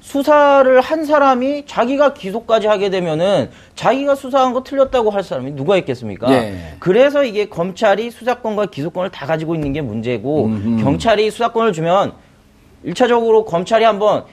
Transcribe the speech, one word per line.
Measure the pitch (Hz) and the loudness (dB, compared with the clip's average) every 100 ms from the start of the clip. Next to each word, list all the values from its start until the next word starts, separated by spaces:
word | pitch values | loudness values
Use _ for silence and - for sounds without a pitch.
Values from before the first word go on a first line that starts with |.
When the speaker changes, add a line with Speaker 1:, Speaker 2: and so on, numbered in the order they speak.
Speaker 1:
수사를 | - 277 277 294 285 277 262 254 | -6 -2 2 4 6 6 6 4
한 | 254 320 | 2 -2
사람이 | 294 302 277 247 262 285 285 | 0 2 4 2 -2 -4 -6
자기가 | 185 240 277 285 | -4 -2 2 0
기소까지 | 277 190 214 - 226 208 | -2 -8 -8 0 0 2
하게 | 208 202 | 0 0
되면은 | 190 180 156 185 180 117 - - - | -2 -2 -2 0 0 -2 -8 -20 -2
자기가 | 175 262 285 277 | 0 2 0 -2
수사한 | 262 269 254 | 0 0 0
거 | 254 | -2
틀렸다고 | 254 277 269 254 214 | -4 -2 0 0 0
할 | 202 | -2
사람이 | 175 147 131 | -4 -6 -8
누가 | 147 147 190 | -6 0 0
있겠습니까? | - 123 110 95 120 | 0 -6 -8 -4 2
Speaker 2:
예. | 131 107 92 82 80 | 2 0 -8 -14 -6
Speaker 1:
그래서 | 170 202 277 285 | 0 4 4 2
이게 | 269 202 202 | -2 -2 -4
검찰이 | - 180 180 220 196 233 | -6 -6 -2 0 0 -4
수사권과 | - 226 240 226 208 202 | -8 -6 -6 -4 -4 -4
기소권을 | - 139 180 185 | -6 -8 -6 -8
다 | - 143 | -8 -6
가지고 | 160 160 | -4 -4
있는 | 165 147 | -4 -4
게 | 143 | -4
문제고 | 135 110 113 123 127 151 110 | -6 -6 -4 -4 -2 0 0
Speaker 2:
음흠. | 107 107 113 | -2 -2 0
Speaker 1:
경찰이 | 127 160 233 208 214 | 0 0 2 2 0
수사권을 | 208 233 226 226 | -2 -2 0 0
주면 | 160 165 190 165 - _ _ _ _ _ _ | 0 0 0 0 -6 _ _ _ _ _ _
일 | - | -8
차적으로 | 175 240 240 226 220 | 0 2 2 4 2
검찰이 | 220 170 185 226 | 2 -4 0 2
한번 | 226 202 208 147 - | 4 2 0 0 -4